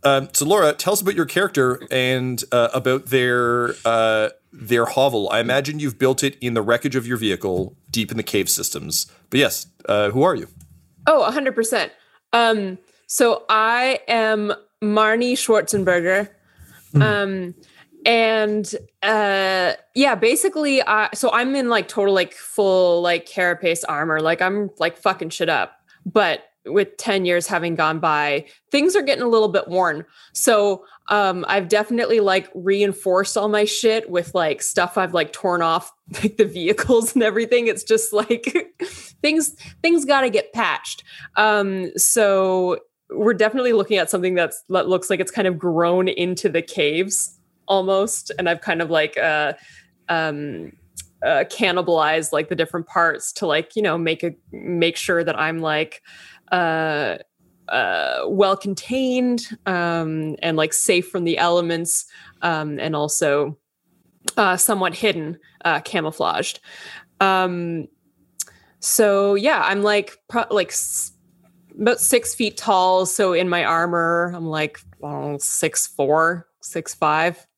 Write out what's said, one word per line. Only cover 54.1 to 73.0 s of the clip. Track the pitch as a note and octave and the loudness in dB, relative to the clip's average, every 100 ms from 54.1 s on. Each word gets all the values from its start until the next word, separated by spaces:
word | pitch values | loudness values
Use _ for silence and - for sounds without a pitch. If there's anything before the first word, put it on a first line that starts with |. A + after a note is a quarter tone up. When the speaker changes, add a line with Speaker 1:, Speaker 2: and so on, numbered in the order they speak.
| D#3+ | -2
Speaker 2:
a, | E3+ E3 _ | -6 -8 _
make | - - F3 E3 E3 | -14 -6 0 0 0
sure | - E3+ | -2 -2
that | E3+ - | 0 -2
I'm, | D#3 E3 | -4 -2
like, | D#3+ D3+ D#3+ - _ - - - _ | -2 -2 -4 -8 _ -20 -20 -20 _
uh, | F#3 E3+ D#3+ D#3+ D3+ B2 E2+ - _ _ _ - | 0 0 0 -2 -2 -4 -6 -12 _ _ _ -4
uh, | B2+ G2 F2 C2+ B1+ C#2+ | -2 0 0 -2 -4 -4
well | F#3+ G3 | 2 2
contained, | G3 G3+ G3 - C4 C4 B3+ B3 A#3+ - A3+ | 2 -4 -8 -6 -2 0 0 0 -2 -6 -8
um, | - F3+ E3+ E3 D#3+ D#3+ D#3 D3+ | -4 -2 -2 -2 -2 -4 -6 -4
and, | E3+ D#3+ | -2 0
like, | D#3 | 0
safe | - - F3+ F3+ | 0 2 0 0
from | F#3+ | -4
the | E3+ E3 | -2 2
elements, | F3 F3 E3+ E3 E3+ - - - - _ | 2 2 0 -4 -2 -4 -6 -20 -20 _
um, | F3 D#3+ D#3 D3 | -2 -2 -4 -4
and | D#3+ | -4
also, | D3+ D3+ - D#3 C#3+ D3 D3+ _ _ _ _ _ _ - - | -2 -2 0 2 2 0 -6 _ _ _ _ _ _ -6 2
uh, | G3+ F3+ | 2 2
somewhat | - G#3 F#3 | 0 2 0
hidden, | E3+ A3 E3+ D#3 E3 _ _ | 0 0 0 -6 -12 _ _
uh, | E3+ D3+ | -2 -2
camouflaged. | - F#3+ D#3 D#3 - - - - - - - - - _ | -2 -4 -4 -2 -2 -2 -4 -8 -18 -20 -20 -20 -20 _
Um, | F#3+ F#3+ F#3 F3 E3+ E3+ - _ _ _ _ _ - _ _ _ | 2 2 0 -2 -6 -6 -10 _ _ _ _ _ -16 _ _ _
so | - - G#3+ G3 G3+ | -4 2 2 4 2
yeah, | G3+ B3 C4 | 2 2 0
I'm, | - G3+ | 0 0
like, | G3+ G#3 G3+ - _ | 0 0 -2 -14 _
pro-, | A#3+ - | -4 -2
like, | G3+ F3+ | -2 -2
s-, | - - - - _ _ _ _ _ _ - | -4 -6 -6 -8 _ _ _ _ _ _ -2
about | G#3+ B3 | 0 0
six | - A#3+ A#3 | 2 2 0
feet | - G#3+ - | -4 -4 -4
tall. | - F#3+ F#3 F#3 | 0 4 4 4